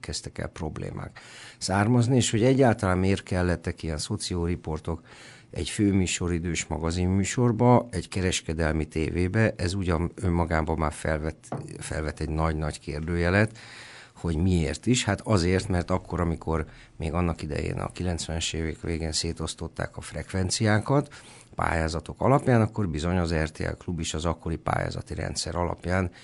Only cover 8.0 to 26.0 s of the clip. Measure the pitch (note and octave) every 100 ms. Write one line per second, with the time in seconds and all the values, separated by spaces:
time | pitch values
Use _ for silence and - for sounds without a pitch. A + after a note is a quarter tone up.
8 | - G2 F#2 - - D#2 D#2 D#2 D#2 D#2+
9 | D#2 E2 F2+ G#2+ A2 - F#2 G2 F#2 D#2+
10 | E2+ - F#2 E2+ E2 E2 D#2+ D#2+ D#2 -
11 | E2 D#2 D#2 - - - - - - D#2+
12 | D#2 - D2+ D#2 D#2+ D#2 D2+ - - D2
13 | D#2+ E2+ E2+ F#2+ A2 - - - - -
14 | - - F2 D#2 F#2+ F2 D2 D2+ - B2
15 | - G2 - G#2 E2+ F#2 F#2 F2+ - F#2
16 | - E2 E2+ D#2+ - D#2+ D2+ - - -
17 | D#2 D#2+ F2 - D#2 - G1+ - G1+ -
18 | F2+ E2+ - D#2+ - D#2+ D#2+ D2+ E2 E2
19 | D#2+ D#2+ E2 D#2+ D#2+ - D#2+ - F2+ -
20 | - E2+ - F#2+ F#2 - A2 G#2 G2+ C#3
21 | C#3 - - - - - - E2 D#2+ E2+
22 | - - G#2 C#3 C#3+ A#2 G#2+ - F#2+ D2
23 | E2+ F2+ E2 D#2+ D#2 - E2+ D#2+ - E2+
24 | E2 E2 E2 D#2+ D#2+ D#2+ - G1+ G1+ G1+
25 | - - - - - E2+ F2 F2 E2+ F#2